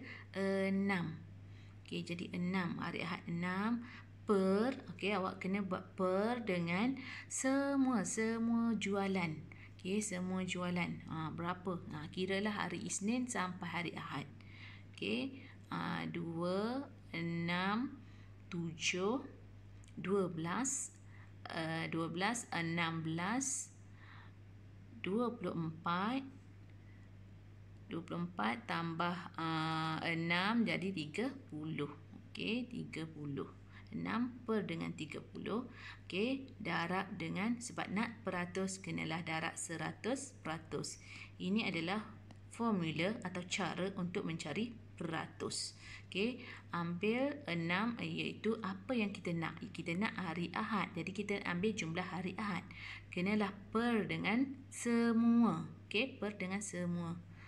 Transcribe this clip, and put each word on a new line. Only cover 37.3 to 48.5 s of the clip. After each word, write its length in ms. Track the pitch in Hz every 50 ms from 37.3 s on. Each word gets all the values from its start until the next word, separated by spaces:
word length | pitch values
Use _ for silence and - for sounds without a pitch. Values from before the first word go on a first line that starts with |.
| 170 180 202 240 240
sebab 320 | 233 - - 170 165 - -
nak 320 | 180 208 233 233 - -
peratus, 560 | - 190 185 180 180 180 - 190 190 190 190
kenalah 480 | - - 165 165 165 165 156 160 170 165
darab 300 | 160 160 160 165 165 -
seratus 800 | - - - 165 151 156 160 160 - - 220 277 269 - - - - -
peratus. 560 | 160 160 165 - - 147 143 147 - - - - - - - - - - -
Ini 300 | 180 185 202 226 - 196
adalah 320 | 165 165 160 180 202 214 208 - - - - - - - - - -
formula 640 | - 233 226 208 175 165 160 147 160 170 202 233 - -
atau 160 | 180 180 180 175 185
cara 400 | - 214 180 156 - - 185 196 190
untuk 300 | 190 175 170 185 202 180 170
mencari 460 | 165 160 - 156 143 202 233 - - - - - -
peratus. 840 | - 170 165 165 156 - - - - - - - - - - - - - - - - - -
Okey, 320 | - 185 214 247 254 - - - - - - -
ambil 680 | 170 170 170 170 175 175 202 214 233 254 269 285 285 - - 175
enam, 480 | 170 170 165 170 180 190 226 240 233
iaitu 600 | 185 175 160 165 165 151 156 - - - 214